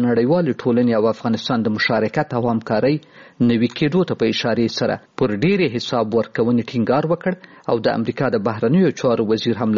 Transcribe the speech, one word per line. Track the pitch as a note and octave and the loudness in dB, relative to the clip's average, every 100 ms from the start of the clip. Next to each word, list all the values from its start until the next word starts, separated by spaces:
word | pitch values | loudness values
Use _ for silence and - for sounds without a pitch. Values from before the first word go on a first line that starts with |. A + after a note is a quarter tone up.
| A#2+ | 2
نړیوالې | A#2 A#2+ F3 D#3+ A#2 | 2 2 2 0 -2
ټولنې | C3+ A#2+ B2 A2+ | 0 2 2 2
او | A2+ | 0
افغانستان | G#2+ A#2+ A2 - B2 | 0 -2 -4 -2 -2
د | A2+ G#2+ | 0 0
مشارکت | - A2 G#2+ - D3+ B2 | 0 0 0 -2 -2 -2
او | A#2+ | -2
همکارۍ | A#2 - A2 B2 D3+ - - - - A#2+ | -2 -2 0 0 -2 -6 -20 -12 -2 2
نوي | A#2 A#2+ - | 2 0 0
کېدو | D3+ F3 F3 | 0 0 0
ته | A2+ | 0
په | A2+ | 0
اشارې | A2 A#2+ A2 A2+ - | 0 -2 0 0 0
سره | A#2+ G#2 - - | -2 -4 -6 -2
پر | B2+ G#2 | 0 2
ډېرې | D3+ G3+ D#3+ A#2 | 0 2 0 -2
حساب | - B2 A2 A2+ | -4 -2 0 0
ورکونې | G#2+ - A#2 A#2+ A2 | -2 -2 0 0 0
ټینګار | A#2+ A2 C3+ D#3 | -2 0 0 0
وکړ | E3+ F#3 F3+ - - - | -2 -2 -6 -10 -12 -4
او | A#2+ A#2+ | 0 0
د | A2+ | 0
امریکا | A#2 - C3 | -2 -2 0
د | A2 G#2 | 0 -2
بهرنیو | A2 A#2 E3+ F3 - | -2 0 2 2 2
چارو | C3 A2+ G#2+ | 0 0 0
وزیر | A2 A#2 G#2+ | 0 -2 -2
هم | A2+ | 0